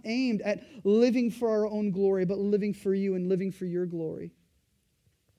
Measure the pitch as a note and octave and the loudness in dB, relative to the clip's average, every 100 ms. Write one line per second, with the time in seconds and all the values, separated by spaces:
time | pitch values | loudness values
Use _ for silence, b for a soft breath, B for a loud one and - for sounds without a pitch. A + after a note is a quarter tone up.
0 | A3 A#3+ C4 G#3 G3+ - B A3 G3 G#3+ | -4 -2 0 0 -2 -4 B -4 2 6
1 | B3 A#3+ A#3 - A#3 G#3+ G#3+ G#3+ G#3 F#3 | 6 4 0 0 0 0 0 0 -2 2
2 | G3 F#3+ F3+ G3+ G3+ G3+ G#3 G3+ G3 G3 | 2 2 0 0 0 0 0 -2 -2 0
3 | G3 F#3 F3+ F#3 F#3+ - F#3 F3 F3+ E3+ | 0 -2 0 -2 -2 -6 -6 -4 -4 -6
4 | D#3+ - E3+ - _ _ _ _ _ _ | -6 -8 -12 -16 _ _ _ _ _ _
5 | _ _ _ | _ _ _